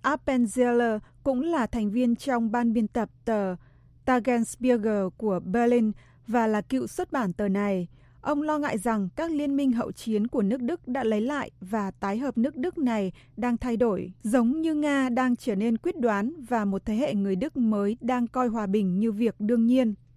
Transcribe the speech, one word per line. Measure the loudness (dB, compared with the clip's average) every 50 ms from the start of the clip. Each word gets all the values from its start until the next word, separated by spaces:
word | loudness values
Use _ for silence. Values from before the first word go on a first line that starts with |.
| -2
Appenzeller | -2 -2 -2 -2 0 0 2 0 0 2 2 2 2 4 2 2 2 0 -2 -6 -10 -18 -4 -2
cũng | -2 0 0
là | 0 0 0 0 0
thành | -2 -2 -2 -2 0
viên | 0 2 2 2 2
trong | 0 0 -2 0 0 0 0
ban | 0 0 2 2 2
biên | 2 0
tập | 0 -2 -2 -4 -4 -6 _ _
tờ | -2 0 0 0 -2 -4 -6 -12 -18 -20 -20 -20 -20 -20 -4 0
Tagesspiegel | 0 2 2 2 2 2 0 0 -2 -4 -2 0 2 2 2 2 0 0 0 -2 -2 -4
của | -4 -2 -2 -2 -2
Berlin | -2 -2 0 2 2 4 4 4 2 2 0 -4 -10 -20 -20 -16 _
và | -2 0 0 2
là | 2 0 -2
cựu | -2 -2 -4 -4 -4
xuất | -4 -6 -8 -6 -4
bản | -4 -2 -2 -2 -2
tờ | -2 -2
này. | 0 0 0 0 0 0 -2 -4 -6 -10 -18 -20 -20 _ -8
Ông | -4 -2 -2 0
lo | 0 -2 -2
ngại | -2 -2 -2 -4
rằng | -2 -2 -2 0 0 -2 -4 -4
các | -4 -4 -4
liên | -2 -2 -2 0 0
minh | 0 2 2
hậu | 0 0 -2 -4
chiến | -8 -8 -6 -2 -2 -2 -2
của | 0 0 0
nước | 0 0 0 -2
Đức | -2 -4 -4 -6 -6
đã | -6 -4 -2 -2
lấy | -2 0 0
lại | -2 -2 -4 -4 -6 -8 -12 -16
và | -10 -6 -4 -4 -4 -4
tái | -6 _ -6 -4 -4
hợp | -4 -4 -2 0
nước | 0 0 0 -2
Đức | -4 -6 -6 -4
này | -2 -2 0 0 0 -2 -4 -6 -10 -18 -18 -8
đang | -4 -2 -2 -2
thay | -2 -2 -2 0
đổi, | 2 2 2 0 -2 -6 -8 -12 -8 -2
giống | 2 2 4 4 4 2 0
như | 0 0 0
Nga | 0 2 2 2 2 2 2
đang | 2 2 2 2 0
trở | 0 -2 -2 -2
nên | 0 0 0 0
quyết | 0 -2 -4 -2 0
đoán | 0 0 2 0 -2 -4 -6 -8 -6 -2
và | -2 0 0
một | 0 -2 -2 -2
thế | -2 -2
hệ | 0 0 0 0
người | 0 0 0 0
Đức | 0 -2 -2 -2
mới | 0 2 2 2 2 0 0 -2 -2
đang | -2 -2 0 0 -2
coi | -2 0 0 0
hòa | 0 0 -2 0
bình | 0 2 2 2 2 2 2
như | 0 0
việc | 0 0 0 0 0 0
đương | 0 2 2 4 4
nhiên. | 4 4 4 4 2 0 -4 -10 -20 _